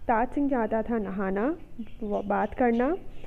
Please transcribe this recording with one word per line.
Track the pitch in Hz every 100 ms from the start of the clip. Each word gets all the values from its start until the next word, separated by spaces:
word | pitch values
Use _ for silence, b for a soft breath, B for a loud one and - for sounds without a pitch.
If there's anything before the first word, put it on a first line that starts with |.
| -
Taj | 226 254
सिंह | 302 277
चाहता | 262 214 220
था | 214 233
नहाना, | 190 190 190 190 247 330 - - 220 -
वो | 214 202
bath | 202 202 196
करना। | - 240 233 262 381 - B